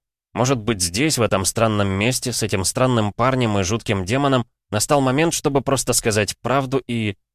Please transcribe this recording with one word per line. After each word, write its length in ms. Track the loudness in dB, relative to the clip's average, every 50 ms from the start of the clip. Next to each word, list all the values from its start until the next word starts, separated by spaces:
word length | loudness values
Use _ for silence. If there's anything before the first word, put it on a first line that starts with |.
| _ _ _ _ _ _ -2
Может 260 | 0 0 2 0 0
быть, 220 | 0 -2 -2 -2
здесь, 360 | -2 -2 -2 0 0 0 0
в 40 | 0
этом 240 | 0 0 0 0 0
странном 420 | 0 0 0 2 2 2 2 0 0
месте, 420 | 0 0 0 0 0 -2 -4 -4
с 120 | -4 -4 -2
этим 200 | -2 -2 -2 -2
странным 480 | -2 0 0 2 2 2 2 0 0
парнем 460 | 0 0 0 0 2 2 0 2 2
и 60 | 0 0
жутким 420 | 0 -2 -4 -2 -2 -2 -2 -2
демоном, 400 | -2 -2 0 2 2 2 0 0 _ _ _ _ -4
настал 320 | -4 -2 0 2 2 2
момент, 320 | 4 2 2 2 0 0 0
чтобы 280 | -2 -2 0 0 0
просто 320 | 0 0 -2 0 0 0 -2
сказать 440 | 0 0 0 0 0 0 -2 -4 _
правду 420 | -4 -2 0 0 0 0 -4 -4 -4
и... 320 | -4 -4 -2 -2 -4 -4 _ _ _